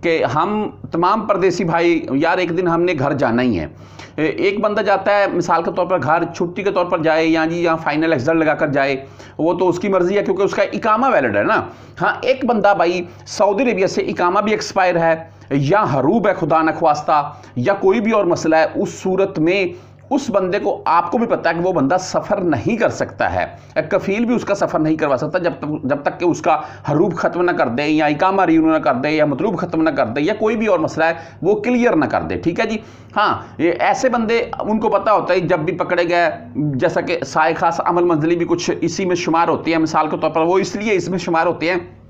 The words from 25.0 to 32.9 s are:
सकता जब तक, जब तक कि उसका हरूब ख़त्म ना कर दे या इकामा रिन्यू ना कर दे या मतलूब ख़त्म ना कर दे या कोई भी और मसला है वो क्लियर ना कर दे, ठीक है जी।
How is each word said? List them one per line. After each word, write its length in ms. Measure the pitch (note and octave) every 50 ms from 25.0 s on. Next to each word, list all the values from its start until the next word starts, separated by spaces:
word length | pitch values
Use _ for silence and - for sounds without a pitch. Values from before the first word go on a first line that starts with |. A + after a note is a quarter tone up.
| D#3 D3 C#3
सकता 220 | B2 D3+ D3+ - F#3
जब 140 | F3 D#3 -
तक, 300 | - - D3 D3+ - -
जब 160 | C3 C#3+ C#3 -
तक 160 | - - -
कि 60 | E3+
उसका 380 | F3 D3+ - - F3 E3+ - - - - - - -
हरूब 260 | D3 D3 F3 G#3 E3
ख़त्म 280 | - - F3+ - E3+ F3+
ना 100 | F3 F3
कर 160 | C#3 D#3 B2+
दे 160 | A#2 B2 D3
या 220 | D3+ D#3 D#3 D#3
इकामा 380 | D3 D3 D3 F#3 F#3 F#3+ G3 F#3+
रिन्यू 260 | E3+ E3 D#3+ D#3 D#3+
ना 80 | D#3+ D#3
कर 160 | C#3 D3+ C3+
दे 160 | B2 C3 D3+
या 160 | D3+ D#3 D3+
मतलूब 300 | D3+ C#3 B2+ E3 G#3 F#3
ख़त्म 260 | D#3+ - - - E3 D#3+
ना 80 | D#3+
कर 140 | D3+ C3+ C3
दे 160 | A2 A2 D3
या 140 | D3 E3 G#3+
कोई 220 | G#3+ A3 G#3+ A#3
भी 100 | A3 A3+
और 140 | G#3+ G3 E3+
मसला 260 | D#3 C#3 - D3+ D#3+
है 120 | E3 E3 - - - - - -
वो 100 | E3+ G#3+
क्लियर 400 | G#3 G3+ A#3+ B3 B3 A#3+ A#3+ G3
ना 120 | D#3+ C#3+
कर 160 | A2+ - G2 E2
दे, 140 | D#2 F#2+
ठीक 240 | - - E3 F3 -
है 60 | A3+
जी। 140 | G#3+ A3+ A3 - -